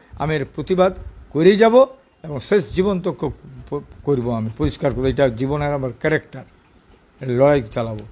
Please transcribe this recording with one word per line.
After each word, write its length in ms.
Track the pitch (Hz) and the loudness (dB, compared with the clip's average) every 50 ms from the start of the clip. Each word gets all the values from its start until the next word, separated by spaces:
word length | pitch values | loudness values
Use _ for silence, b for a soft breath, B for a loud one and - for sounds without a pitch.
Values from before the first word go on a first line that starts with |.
| b b b - | b b b -6
আমি 160 | 143 156 156 | -4 -2 -2
এর 120 | 151 135 - - | -2 -4 -6 -8
প্রতিবাদ 380 | 156 143 - 185 180 185 190 185 - - - - - - - | -8 -4 -2 2 2 2 2 0 -2 -10 -18 -18 -20 -18 -6
করেই 260 | - 143 165 185 214 | -2 4 4 6 6
যাব 300 | 196 226 226 226 254 269 269 - - _ _ _ _ - | 6 6 6 6 6 6 4 2 -6 _ _ _ _ -12
এবং 180 | 156 147 127 | -10 -10 -8
শেষ 340 | - - 202 202 135 107 117 | -2 0 0 0 0 0 -2
জীবন 260 | 165 185 208 196 180 | -2 -2 0 -2 -2
তো 120 | 165 185 135 | -4 -6 -6
ক-, 180 | - 165 135 - - - - - 123 - - | -4 -6 -6 -8 -8 -14 -20 -20 -20 -12 -10
প-, 100 | - 143 - - - - - | -10 -10 -10 -12 -18 -8 -4
করবো 260 | 147 143 123 117 123 | -2 0 0 0 -2
আমি, 200 | 117 113 110 113 110 - | -2 -4 -4 -6 -4 -2
পরিষ্কার 360 | 151 143 - - - 139 110 | -2 -2 -2 -2 -2 -2 -2
করে। 160 | 123 131 135 | 0 -2 -2
এটা 180 | 120 - 139 127 | 2 2 2 0
জীবনের 440 | 113 110 135 135 147 147 147 143 147 | 0 -2 -4 -4 -2 -2 -2 -4 -4
আমার 180 | 139 131 127 110 - | -4 -4 -6 -6 -6
ক্যারেক্টার। 440 | - 156 156 147 - - - 131 - - _ _ _ _ _ _ _ _ - _ _ _ _ _ 131 131 | -2 -2 -2 -2 -2 -8 -16 -20 -20 -20 _ _ _ _ _ _ _ _ -20 _ _ _ _ _ -6 -4
লড়াই 340 | 123 123 135 143 147 143 117 110 | 0 2 4 4 4 2 0 -4
চালাবো, 280 | - 127 117 113 110 107 110 110 | -6 -8 -6 -6 -8 -10 -12 -16